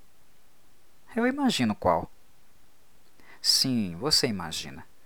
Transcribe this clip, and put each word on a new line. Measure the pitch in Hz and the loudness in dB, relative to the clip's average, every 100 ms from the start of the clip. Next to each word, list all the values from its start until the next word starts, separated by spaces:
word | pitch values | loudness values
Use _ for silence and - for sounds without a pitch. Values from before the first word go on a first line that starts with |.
| - - - - - - - - - - - - | -16 -16 -16 -16 -16 -16 -16 -16 -16 -16 -6 2
Eu | 247 | 2
imagino | 277 269 175 117 | 4 2 4 2
qual. | 101 92 82 - - - - - - - - - - - - - - | 4 4 4 2 -8 -16 -16 -18 -16 -16 -16 -18 -18 -16 -16 -16 -2
Sim, | - - 139 120 98 85 | 6 6 6 4 2 0
você | 131 - 135 | 2 4 4
imagina. | 101 80 - 78 67 - - | 0 -4 -6 -8 -10 -14 -16